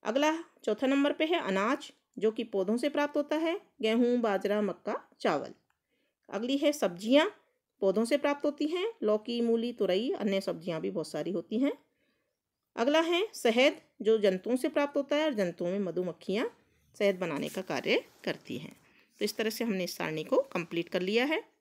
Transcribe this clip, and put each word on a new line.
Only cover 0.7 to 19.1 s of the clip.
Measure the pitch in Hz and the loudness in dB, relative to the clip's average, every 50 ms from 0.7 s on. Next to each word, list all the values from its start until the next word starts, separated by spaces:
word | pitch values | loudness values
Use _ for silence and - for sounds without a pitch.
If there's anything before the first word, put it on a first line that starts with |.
| 214 214 277 | -2 2 2
नंबर | 262 277 277 277 285 285 | 2 4 4 4 2 2
पे | - 311 | 2 2
है | 311 359 339 | 2 2 0
अनाज, | - - 190 190 196 220 269 - - - - _ _ _ _ - | 0 0 0 0 2 2 0 -2 -4 -12 -20 _ _ _ _ 0
जो | 180 220 | 0 0
कि | 220 220 226 | 0 0 -6
पौधों | 220 - 196 190 185 220 | -2 -2 -2 0 2 0
से | 240 240 294 | 0 0 0
प्राप्त | 285 294 294 294 294 | 0 0 0 0 0
होता | 294 285 294 311 | -2 0 0 0
है, | 302 320 330 330 403 - _ _ _ - | 0 0 0 -2 -2 -6 _ _ _ 0
गेहूं, | 220 220 233 247 240 247 247 | 2 4 4 4 4 4 2
बाजरा, | 240 220 196 190 196 196 202 214 208 | 2 2 0 0 2 0 0 2 0
मक्का, | 196 175 - _ 196 226 - - _ _ _ | 0 -2 -4 _ -6 -6 -6 -8 _ _ _
चावल। | - 226 165 143 127 - - _ _ _ _ _ _ _ _ _ _ _ _ _ _ - | 0 0 0 0 -2 -6 -14 _ _ _ _ _ _ _ _ _ _ _ _ _ _ -8
अगली | - 208 226 247 277 | -6 -6 -2 -2 -2
है | 277 285 294 294 | 2 2 2 2
सब्जियां, | 294 - 190 175 175 196 220 254 285 320 415 - _ _ _ _ _ _ _ _ _ | 2 -2 -2 -2 -4 0 4 6 6 6 4 -2 _ _ _ _ _ _ _ _ _
पौधों | - 196 185 208 226 | 0 2 2 2 2
से | 226 294 | 2 0
प्राप्त | 285 - 285 285 285 - | 2 2 0 -2 0 -2
होती | 294 285 - 294 | -4 -2 0 -4
हैं, | 302 320 359 370 453 453 _ - | -2 -2 -2 -2 -4 -4 _ 0
लौकी, | 208 208 214 214 - 240 233 | 0 0 0 -2 -4 -4 -2
मूली, | 233 233 226 233 226 240 240 | 0 2 2 0 0 -4 -2
तुरई, | - 208 185 180 190 226 269 392 | -2 0 2 2 0 0 -2 -4
अन्य | - - 214 196 196 | -2 -2 0 0 0
सब्जियां | 190 - 170 160 165 185 165 160 | -2 -4 -6 -6 -6 -6 -6 -4
भी | 160 196 | -4 -4
बहुत | 185 175 156 - | -4 -4 -6 -6
सारी | - 156 151 160 | -6 -6 -4 -4
होती | 190 175 170 _ 214 220 | -4 -6 -6 _ -2 0
हैं। | 269 285 480 - _ _ _ _ _ _ _ _ _ _ _ _ _ _ _ _ _ _ _ | 0 0 -2 -4 _ _ _ _ _ _ _ _ _ _ _ _ _ _ _ _ _ _ _
अगला | - 226 262 294 320 | -2 0 2 4 2
है | 330 330 349 339 403 427 - | 2 2 2 0 0 -2 -6
शहद, | - - 240 220 240 262 294 - - _ _ _ _ 202 | -2 0 2 4 4 4 4 2 0 _ _ _ _ 0
जो | 202 220 226 | 2 2 4
जंतुओं | 202 202 185 185 - 214 240 | 4 2 0 0 -2 -4 -4
से | 262 - 302 | -2 -2 -2
प्राप्त | - 302 285 285 - | 0 0 -2 0 0
होता | 294 277 285 294 | -2 -2 0 0
है | 294 311 | 0 0
और | 311 269 | 0 0
जंतुओं | 208 196 175 170 - 175 175 | 0 -2 -2 -2 -4 -4 -4
में | 185 202 | -2 -2
मधुमक्खियां | 202 180 160 175 185 180 165 _ - - 185 214 277 466 - _ _ _ _ _ _ _ _ - | -2 -2 -2 -2 -4 -4 -6 _ -6 -4 -2 -2 -2 -4 -6 _ _ _ _ _ _ _ _ 2
शहद | 208 202 196 | 2 2 2
बनाने | 180 185 170 151 143 147 156 | 2 -2 -4 -4 -4 -4 -4
का | - - 180 | -6 -8 -6
कार्य | - 160 131 - - 226 480 - - _ _ - | -4 -4 -4 0 0 0 0 0 -4 _ _ -8
करती | - - - _ - - - | -8 -8 -8 _ -12 -12 -10
हैं। | 156 - - _ _ _ _ _ _ _ | -10 -12 -18 _ _ _ _ _ _ _